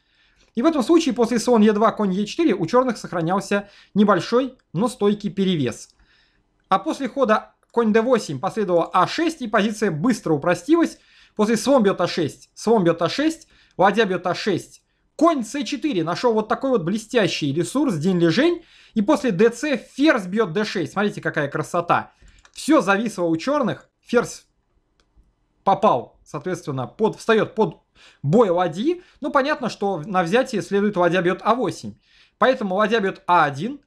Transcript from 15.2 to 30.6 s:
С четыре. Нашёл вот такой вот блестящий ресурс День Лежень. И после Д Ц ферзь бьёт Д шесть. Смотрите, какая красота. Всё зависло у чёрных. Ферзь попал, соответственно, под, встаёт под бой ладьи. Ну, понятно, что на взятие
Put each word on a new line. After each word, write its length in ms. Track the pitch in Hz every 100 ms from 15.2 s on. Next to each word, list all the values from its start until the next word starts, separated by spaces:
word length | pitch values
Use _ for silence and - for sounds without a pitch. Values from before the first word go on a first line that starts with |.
| 330 285
С 180 | 214 294
четыре. 400 | 220 285 302 190
Нашёл 300 | 156 175 247
вот 160 | 214 214
такой 220 | - 269
вот 120 | 233
блестящий 680 | 160 214 - 247 175 - 143
ресурс 420 | 151 160 262 285
День 240 | 156 180 180
Лежень. 460 | 170 165 339 339 - _ _
И 80 | 220
после 280 | 208 311 254
Д 200 | 170 226
Ц 260 | 233 302 262
ферзь 500 | - - 311 262 180
бьёт 260 | 214 196
Д 120 | 185
шесть. 300 | 208 196 143
Смотрите, 260 | 190 208 170
какая 260 | 156 160 139
красота. 640 | 151 143 175 170 123 - _ _ _ _
Всё 280 | - - 302
зависло 460 | 196 196 233 - 170
у 100 | 160
чёрных. 520 | 262 294 208 127 _ _
Ферзь 460 | - 240 175 - _ _ _ _ _ _ _ _ _ _ _ _
попал, 560 | 196 190 208 131 - _
соответственно, 640 | _ 151 185 175 156 131 123
под, 280 | - 214 202
встаёт 380 | - 220 170
под 280 | - 165 - _ _ - _
бой 280 | 139 220 202
ладьи. 520 | 175 180 165 294 349 - _
Ну, 100 | 285
понятно, 380 | 277 277 294 233
что 340 | - 202 185 180
на 160 | 185
взятие 400 | 165 233 254 196